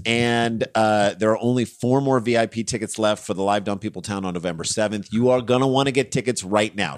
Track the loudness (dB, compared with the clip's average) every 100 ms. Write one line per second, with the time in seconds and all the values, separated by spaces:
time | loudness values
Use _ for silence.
0 | 0 2 2 2 0 -2 -2 2 2 4
1 | 2 2 2 2 2 0 -2 -2 0 2
2 | 2 0 2 2 0 -2 -6 -4 -6 0
3 | 0 0 -2 -2 0 0 -2 -6 -6 -8
4 | -8 -6 -4 -4 -4 -4 -4 -2 -2 -4
5 | -4 0 2 2 2 2 2 2 2 0
6 | 0 -2 -2 -4 0 0 0 -2 -4